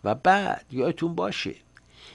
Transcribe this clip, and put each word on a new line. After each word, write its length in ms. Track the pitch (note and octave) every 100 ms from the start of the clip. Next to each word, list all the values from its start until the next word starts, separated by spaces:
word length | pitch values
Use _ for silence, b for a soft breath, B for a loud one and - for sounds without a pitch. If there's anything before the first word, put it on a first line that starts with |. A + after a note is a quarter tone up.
و 100 | G2+
بعد 500 | A#2 F3+ G3 F#3+ - -
یادتون 440 | C3 E3 E3 E3
باشه 400 | E3 F#2 - - - _ - b b b